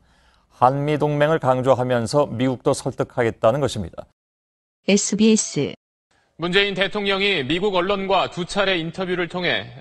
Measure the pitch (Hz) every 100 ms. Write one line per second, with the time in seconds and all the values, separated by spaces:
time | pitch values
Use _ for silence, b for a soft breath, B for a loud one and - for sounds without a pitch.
0 | _ _ _ _ _ - 127 139 143 151
1 | 151 147 147 156 123 127 127 120 127 123
2 | 113 147 139 110 131 123 - 135 - -
3 | 135 - 117 - 113 131 135 110 85 -
4 | - _ _ _ _ _ _ _ - 196
5 | - 196 214 220 - - 139 - _ _
6 | _ _ _ - 170 185 202 185 196 208
7 | 202 196 202 185 127 170 208 185 185 202
8 | 190 190 135 - 175 196 196 185 165 165
9 | 185 180 175 180 175 113 110 123